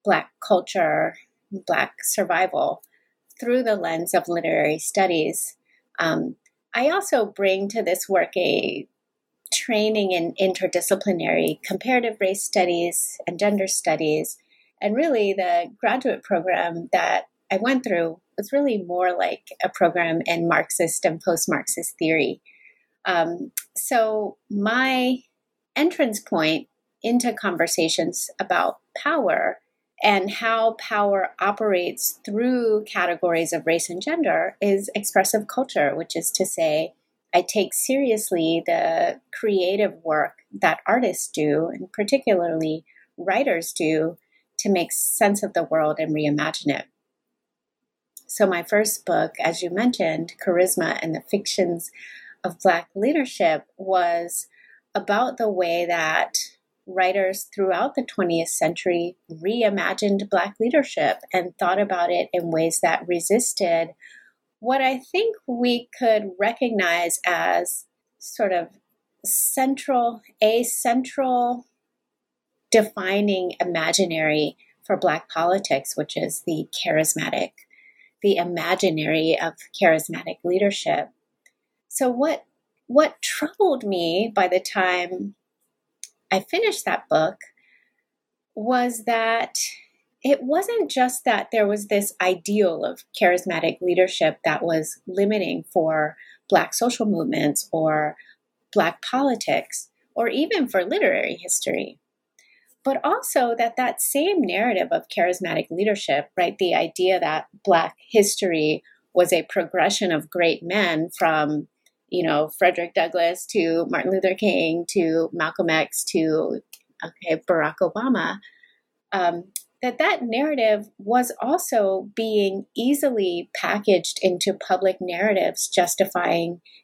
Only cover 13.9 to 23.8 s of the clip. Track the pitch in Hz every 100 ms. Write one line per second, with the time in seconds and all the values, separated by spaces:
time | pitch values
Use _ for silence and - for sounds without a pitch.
13.9 | 156 156 156 160 - _ _ _ - 208
14.9 | 226 330 240 202 196 180 175 175 - 214
15.9 | 262 262 - - 180 180 180 170 170 170
16.9 | 180 170 - - _ - 196 233 262 254
17.9 | 175 165 160 _ - 208 277 285 214 175
18.9 | 180 180 175 180 - - - 185 - 170
19.9 | 175 165 165 - 170 170 151 156 - 165
20.9 | - 180 165 - 165 - 160 - - 165
21.9 | - 160 160 131 - _ _ _ _ _
22.9 | _ - 175 165 170 - - - -